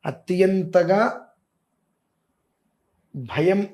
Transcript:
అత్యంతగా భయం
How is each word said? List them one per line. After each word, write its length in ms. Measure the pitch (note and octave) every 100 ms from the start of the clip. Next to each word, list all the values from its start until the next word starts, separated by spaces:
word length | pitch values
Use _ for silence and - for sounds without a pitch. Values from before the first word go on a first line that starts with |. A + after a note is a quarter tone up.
| -
అత్యంతగా 1200 | - - F3+ F#3 F#3+ E3 F3+ E3+ G3 A3+ - - _ _ _ _ _ _ _ _ _ _ _ _ _ _ _ _ _ _ C#3+
భయం 520 | A#2+ D3 E3 G3 G3